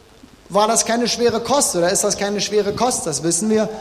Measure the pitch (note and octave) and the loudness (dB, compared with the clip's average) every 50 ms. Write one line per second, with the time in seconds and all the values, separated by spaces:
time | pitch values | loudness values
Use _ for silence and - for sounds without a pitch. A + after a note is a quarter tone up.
0 | - - - - - - - - - - E3+ G3+ G#3+ A3+ A#3 - - - A3+ A#3+ | -20 -20 -20 -20 -20 -20 -20 -20 -14 -2 2 2 2 4 2 0 0 0 0 0
1 | A#3+ G#3+ - A3+ A#3+ A#3 G#3 A#3 A#3 - C4 C#4+ - - - F3 E3+ F3+ G3+ G3 | 0 -2 0 0 0 0 2 0 0 0 2 2 2 0 0 0 2 2 2 0
2 | - G3+ - - G3+ G3+ G#3 G3 - - G#3 G#3+ G3 G3+ G3+ - A3+ B3+ B3 - | 0 0 -2 -2 -2 -4 -2 -4 -4 0 0 0 0 0 -2 0 0 0 0 -2
3 | - E3+ D3 C3+ D#3 E3+ E3+ - G#3+ A3 A3 G#3+ G#3+ G#3+ - - | -4 -4 -4 -2 -2 -2 0 0 0 2 2 2 0 0 -4 -10